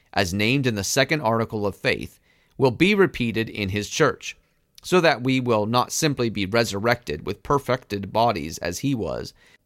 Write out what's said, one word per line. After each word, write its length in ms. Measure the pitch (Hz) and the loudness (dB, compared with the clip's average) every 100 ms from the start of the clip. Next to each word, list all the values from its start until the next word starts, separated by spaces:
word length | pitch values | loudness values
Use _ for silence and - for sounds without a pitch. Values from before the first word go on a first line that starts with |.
| _ | _
as 200 | - 95 | -2 0
named 320 | 98 107 139 127 | 0 2 2 0
in 100 | 107 | -2
the 100 | 95 | 0
second 360 | - 131 156 | 0 2 2
article 440 | 135 113 113 110 101 | 0 0 0 -2 -4
of 100 | - | -2
faith, 420 | 131 - - - _ _ _ - | -2 -2 -6 -14 _ _ _ 0
will 140 | 135 | 0
be 240 | 104 185 208 | 4 2 4
repeated 540 | 185 - 120 113 113 | 2 2 -2 -2 -4
in 200 | - 98 | -4 -2
his 200 | 104 104 | -2 -4
church, 480 | - 143 - - - _ _ _ - | 2 2 0 -10 -14 _ _ _ -18
so 180 | - 180 | 2 4
that 200 | 160 127 | 4 2
we 180 | 127 131 | 2 0
will 260 | 120 110 104 | 2 2 2
not 260 | 123 107 | 0 0
simply 380 | - 160 131 117 | 0 -2 0 -2
be 160 | 101 95 | 0 0
resurrected 800 | 113 110 98 113 120 - 76 82 | 2 0 0 0 0 -4 -8 -6
with 180 | 104 | -10
perfected 680 | - 143 - 123 - 101 98 | -2 -2 0 -4 -4 -8 -4
bodies 460 | 107 117 98 76 78 | 0 2 0 -6 -6
as 200 | 85 90 | -6 -4
he 160 | 139 127 | -2 -2
was, 380 | 85 58 - _ _ _ | -4 -6 -8 _ _ _